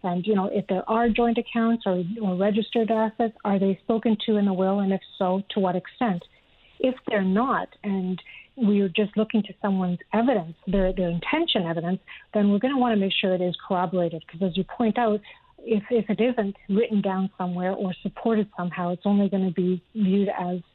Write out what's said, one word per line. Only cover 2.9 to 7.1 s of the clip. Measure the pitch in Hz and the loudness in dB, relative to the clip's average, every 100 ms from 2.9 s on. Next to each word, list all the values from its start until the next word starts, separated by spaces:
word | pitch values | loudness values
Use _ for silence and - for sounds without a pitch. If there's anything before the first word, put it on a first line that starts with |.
assets, | 220 220 - 226 - | 0 0 0 -4 -2
are | 208 202 | -2 2
they | 196 190 | 2 -2
spoken | - 220 233 214 - | -2 0 2 0 2
to | 208 | 2
in | |
the | 202 | 2
will? | 185 190 202 | 2 0 2
And | 196 | 0
if | 190 - - | -2 -4 -2
so, | 185 190 196 | 0 0 -2
to | - | 0
what | 190 180 | 0 0
extent? | - - 240 175 - _ _ _ _ _ | -6 -4 -2 -2 -6 _ _ _ _ _
If | 262 254 | -2 -2
they're | - | -2